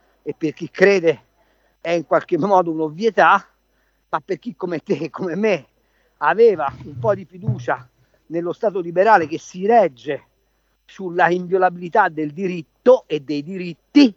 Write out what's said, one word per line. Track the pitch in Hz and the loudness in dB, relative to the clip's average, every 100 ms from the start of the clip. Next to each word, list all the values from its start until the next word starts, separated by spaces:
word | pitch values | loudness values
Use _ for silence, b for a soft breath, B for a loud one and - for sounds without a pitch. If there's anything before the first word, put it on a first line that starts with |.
| _ _ | _ _
e | 147 - | -14 -8
per | 156 | -8
chi | - 170 | -8 -14
crede | - 190 196 165 135 _ _ _ _ _ _ | 2 4 4 2 -2 _ _ _ _ _ _
è | 170 | -4
in | 170 160 | -4 0
qualche | 175 - 170 | -2 0 -2
modo | 196 190 170 | 2 2 2
un'ovvietà, | 156 156 156 226 208 165 190 - _ _ _ _ _ _ | -4 -6 -4 -2 2 4 4 0 _ _ _ _ _ _
ma | 160 | -10
per | - 135 | -8 -10
chi | 240 - | -10 -10
come | 185 156 | -8 -8
te | - 147 | -6 -6
e | 156 | -6
come | - 185 165 | -8 -8 -4
me | 214 170 - _ _ _ _ _ | -2 -2 -6 _ _ _ _ _
aveva | 151 180 233 175 139 - | -2 4 4 2 -4 -8
un | 131 139 | -16 -6
po' | 220 | -4
di | 196 175 | -4 -8
fiducia | 180 202 147 - 127 - _ _ _ _ | -10 -6 -6 -6 -8 -10 _ _ _ _
nello | 165 175 | -8 -6
Stato | 156 214 185 | -4 -4 -4
liberale | 170 175 220 202 151 | -4 0 4 4 2
che | 160 | -8
si | - 180 202 | -12 -6 2
regge | 240 175 120 147 135 _ _ _ _ _ _ | 2 2 -4 -10 -10 _ _ _ _ _ _
sulla | _ - 185 170 170 | _ -14 -8 0 0
inviolabilità | 180 175 185 185 175 175 226 185 | 0 0 2 2 -2 -2 0 0
del | 156 151 | -2 -8
diritto | 147 190 180 - _ 247 254 - | -4 -6 -6 -10 _ 4 4 2
e | 156 | -8
dei | 135 147 | -4 -6
diritti, | 147 196 180 160 _ 285 262 | -6 -10 -10 -12 _ 4 4